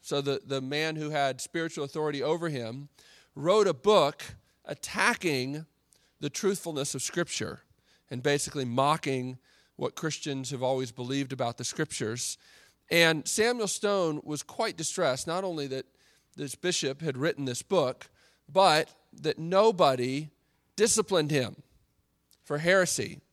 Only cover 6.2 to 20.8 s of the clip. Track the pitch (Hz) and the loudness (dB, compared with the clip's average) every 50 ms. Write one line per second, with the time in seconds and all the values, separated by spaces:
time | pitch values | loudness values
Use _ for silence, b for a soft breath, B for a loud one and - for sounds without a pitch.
6.2 | 151 143 - - - 190 202 - - 170 156 135 143 - - 131 - - - 175 | -8 -6 -4 0 0 0 0 0 -4 -6 -4 -4 -4 -4 -4 -4 -6 -4 -2 -2
7.2 | 175 - - - 107 85 73 - _ _ _ b b b b b b _ - 123 | -2 -2 -4 -6 -6 -6 -8 -12 _ _ _ b b b b b b _ -10 -2
8.2 | 123 147 143 147 - - - 147 131 123 117 131 135 147 156 156 - 147 135 131 | 0 2 2 2 0 -4 -4 -4 -4 -2 2 2 4 4 2 2 0 -2 -4 -4
9.2 | 123 127 127 123 b b b b b b b - - 127 - - - 160 147 - | -4 -8 -10 -14 b b b b b b b -6 -6 -6 -6 -4 -6 -6 -6 -6
10.2 | - 156 139 135 131 120 143 123 131 135 135 131 135 117 110 - 123 123 135 139 | -6 -6 -6 -6 -6 -8 -6 -2 0 0 0 0 -2 -6 -8 -10 -8 -4 -4 -4
11.2 | 139 127 135 127 127 120 113 - 127 - - - 156 - - - 120 104 113 123 | -4 -4 -4 -4 -4 -4 -4 -6 -8 -8 -4 -4 -4 -4 -4 -4 -4 -4 -4 -4
12.2 | - - - b b b b b b b b b b _ 165 170 165 165 160 156 | -6 -8 -8 b b b b b b b b b b _ 4 6 6 6 4 2
13.2 | - - - - 214 240 247 247 214 185 - - - 202 202 196 180 160 151 151 | -2 -4 0 2 2 2 2 0 -2 -4 -4 -2 -2 0 0 2 0 0 -2 -4
14.2 | - 143 151 139 - - - - 226 220 - 165 160 - - 185 175 139 127 131 | -6 -8 -8 -8 -8 -12 -6 -4 -4 -4 -4 -4 -6 -6 -2 0 2 2 0 0
15.2 | - 170 160 185 196 185 170 156 143 135 131 135 - - _ b b b b b | -4 -4 -4 -4 -4 -4 -4 -6 -6 -6 -6 -8 -10 -12 _ b b b b b
16.2 | b b b - 143 135 - - - 185 170 - 160 139 139 143 160 156 131 127 | b b b -10 -10 -10 -8 -4 -4 -2 -2 0 -2 -2 -4 -2 -4 -4 -2 0
17.2 | 139 170 - 143 143 127 120 - - - 202 175 143 127 - - - - b b | 0 -2 0 -2 -4 -4 -4 -6 -4 0 2 2 2 2 0 -6 -14 -20 b b
18.2 | b b b b b - 143 190 196 180 151 151 151 - - _ _ _ - - | b b b b b 0 4 6 8 8 8 6 4 0 -6 _ _ _ -20 -6
19.2 | 143 156 - - 160 165 185 190 214 226 208 170 175 143 131 127 123 127 131 143 | -4 -4 -4 -2 -4 2 4 6 6 6 6 6 4 4 4 2 0 -2 -2 -4
20.2 | 156 147 - _ _ _ _ _ _ _ _ - | -6 -8 -14 _ _ _ _ _ _ _ _ 0